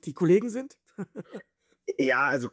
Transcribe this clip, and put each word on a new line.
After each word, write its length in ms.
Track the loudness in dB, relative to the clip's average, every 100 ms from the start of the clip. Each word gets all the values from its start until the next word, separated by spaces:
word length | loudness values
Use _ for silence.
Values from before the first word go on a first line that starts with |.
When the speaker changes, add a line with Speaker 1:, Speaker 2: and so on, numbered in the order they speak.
Speaker 1:
die 120 | -12
Kollegen 360 | 0 4 4 4
sind? 300 | -6 -10 -16 _ -14
<laughs> 120 | -14 -14 -16 -18 -18 _ _ _ -8 -2
Speaker 2:
Ja, 280 | 0 2 0
also, 240 | -2 -4